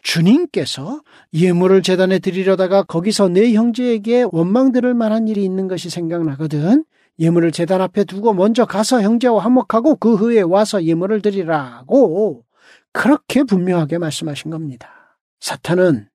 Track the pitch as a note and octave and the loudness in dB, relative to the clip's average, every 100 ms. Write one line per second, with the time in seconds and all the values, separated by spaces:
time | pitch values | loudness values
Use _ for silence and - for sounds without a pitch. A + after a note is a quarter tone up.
0 | - E3+ E3+ C#4 F4 - C#3+ - D3 D4 | -6 0 4 4 2 -4 -6 -8 -10 -12
1 | - _ _ D#3 F3+ F3 F#3 F#3+ F3+ F3+ | -16 _ _ 0 2 2 4 4 2 2
2 | F#3+ F#3+ F#3+ F3+ F#3+ F#3+ F#3 G3 F3+ E3 | 2 0 -2 -2 0 0 2 0 0 -2
3 | F#3+ G#3 G3 F3+ A#3+ G#3+ A#3 A3+ B3 A3+ | -2 0 2 2 2 2 0 -2 -2 -2
4 | G#3 A#3+ A#3 E3 E3+ A#3 C4 B3 B3 A#3+ | 0 0 0 0 0 2 2 2 0 0
5 | A3 A3+ A3 G#3 F#3+ F#3+ F#3+ F3+ F3 F3 | 0 -2 -2 -2 -2 -2 -4 -6 -8 -8
6 | E3 E3+ D#3+ C3+ D#3 D3+ D#3+ C#4 D#4 _ | -6 -4 -4 -4 -6 -2 2 0 0 _
7 | _ - E3 E3+ E3 D#3+ E3 F#3+ F#3 G#3 | _ -2 0 2 2 0 -2 0 0 -2
8 | G3+ F#3+ A3+ F#3 G3+ A3+ A3+ F#3+ G#3+ B3+ | -4 -2 -2 2 2 2 0 -2 0 0
9 | G3+ A#3 B3 G#3+ G3+ B3+ - A3 C4+ C4 | 2 2 2 0 2 2 2 2 2 2
10 | A3 G3+ A#3 A3+ E3+ F#3+ G#3+ G3+ E3 E3 | 2 2 2 2 2 2 0 0 0 0
11 | F#3+ G#3+ G#3 G3 E3 D#3 C3 - C3 C4 | -2 -2 -2 -2 -2 -4 -4 -14 0 2
12 | G#3 E3+ G#3+ B2 _ _ _ _ _ - | 4 2 -2 -4 _ _ _ _ _ -2
13 | A3+ C#4+ - B3+ C#4 F#3 F3+ F3 D3 E3+ | 2 0 0 -2 0 0 0 0 -2 -4
14 | D#3+ - D#3+ C#3 D#3 D#3+ D#3 B2 - - | -4 -6 -8 -8 -10 -10 -10 -12 -18 -20
15 | _ _ _ _ - C3+ - F3 F3+ B2 | _ _ _ _ -12 -10 -4 0 2 0
16 | G2+ | -6